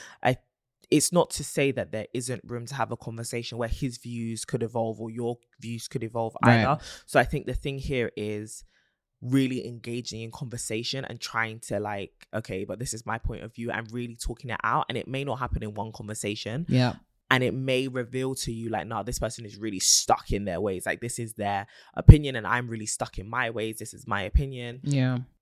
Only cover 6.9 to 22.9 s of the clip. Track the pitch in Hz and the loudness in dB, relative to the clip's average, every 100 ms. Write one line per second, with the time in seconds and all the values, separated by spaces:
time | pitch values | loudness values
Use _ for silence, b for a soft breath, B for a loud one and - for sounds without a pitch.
6.9 | B - 143 - 151 - 127 147 135 131 | B 2 4 4 2 -2 -4 -4 -4 -2
7.9 | 131 113 - 104 104 107 - - _ _ | 0 0 -2 -4 -4 -8 -14 -18 _ _
8.9 | _ _ - 120 135 131 127 120 120 117 | _ _ -12 2 4 4 0 -6 -8 -6
9.9 | 120 117 110 113 - 131 117 - 110 120 | -6 -4 -8 -8 -8 -8 -8 -4 -4 -2
10.9 | 131 127 120 - 113 113 113 - 101 104 | -4 -6 -8 -4 0 -2 -4 -4 -2 0
11.9 | 101 95 _ - 107 - 95 101 101 127 | -4 -6 _ -6 -6 -4 -6 -4 -4 -4
12.9 | 113 107 113 - 113 113 - 117 - 110 | -6 -4 -2 -2 -4 -10 -8 -4 -4 -4
13.9 | 120 120 117 - 117 123 110 110 135 - | -6 -6 -6 -6 -6 -6 -2 2 2 2
14.9 | 120 - 131 143 117 123 - 110 104 113 | -2 -2 -4 -2 -2 -2 -2 -4 -4 -6
15.9 | 110 104 110 104 107 117 120 170 127 123 | -6 -8 -4 -2 -2 -2 -2 2 4 4
16.9 | - _ _ - 131 127 131 131 127 135 | 0 _ _ 4 4 4 0 0 0 0
17.9 | 127 117 127 131 131 - 113 113 107 90 | -4 -4 -2 -2 -2 -4 -4 -2 -4 -2
18.9 | 110 101 123 113 117 110 101 110 95 - | -4 -4 -2 -2 -4 -12 -6 -4 2 6
19.9 | - - - - 104 101 85 104 92 101 | 6 6 4 4 0 0 0 0 0 -2
20.9 | 85 120 - 113 110 101 101 101 b b | -2 -2 -4 -6 -2 0 0 -4 b b
21.9 | - - 151 143 123 98 120 123 113 107 | 4 10 10 10 -4 0 -2 -2 -6 -6